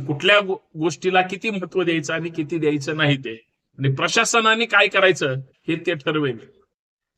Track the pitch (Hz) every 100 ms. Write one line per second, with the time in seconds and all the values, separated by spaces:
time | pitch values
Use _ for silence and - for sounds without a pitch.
0 | 135 139 185 208 190 190 - 160 165 -
1 | 185 185 180 190 226 202 175 190 170 165
2 | 147 160 170 165 147 170 151 147 143 156
3 | 147 135 120 113 _ _ _ - 135 131
4 | 170 226 220 233 220 220 233 202 208 202
5 | 190 180 147 131 135 _ - 165 175 165
6 | 165 156 143 110 - _ _ _ _ _
7 | _